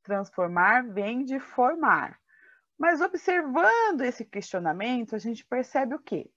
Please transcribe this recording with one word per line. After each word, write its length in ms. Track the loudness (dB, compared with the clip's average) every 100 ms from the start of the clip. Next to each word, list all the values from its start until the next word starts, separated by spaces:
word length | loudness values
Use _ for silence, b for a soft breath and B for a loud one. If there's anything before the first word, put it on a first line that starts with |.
transformar 840 | -6 -6 -6 -4 -2 4 4 4
vem 400 | 0 -6 -4 -4
de 160 | -4 -6
formar. 800 | -6 0 2 2 2 2 0 -12 b b b b b 0
Mas 240 | 2 2
observando 1000 | 0 -2 0 0 0 4 4 4 2 0
esse 220 | -2 -4
questionamento, 920 | -10 -10 -6 -4 -4 -4 -2 -4 -4
a 40 | -6
gente 260 | -6 -8
percebe 500 | -6 -6 -2 -2 -2
o 40 | -6
quê? 320 | -6 -8 -8